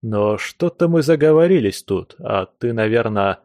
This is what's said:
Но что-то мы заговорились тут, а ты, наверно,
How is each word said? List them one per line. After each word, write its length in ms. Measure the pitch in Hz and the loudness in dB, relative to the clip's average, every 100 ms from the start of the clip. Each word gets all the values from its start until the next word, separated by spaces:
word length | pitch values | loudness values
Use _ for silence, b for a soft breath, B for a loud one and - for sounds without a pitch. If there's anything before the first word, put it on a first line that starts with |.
Но 340 | 117 107 104 107 | -6 -2 -2 -2
что-то 500 | - - 175 - 170 | -8 -6 -6 -2 0
мы 140 | 170 | 0
заговорились 800 | 143 160 151 156 170 185 104 - | 0 2 4 4 4 2 0 -4
тут, 340 | - 98 - - | -6 -6 -6 -14
а 260 | 120 101 92 | -4 -4 -4
ты, 260 | _ 123 | _ -6
наверно, 680 | 113 110 113 113 107 98 92 | -2 0 0 0 0 -2 -2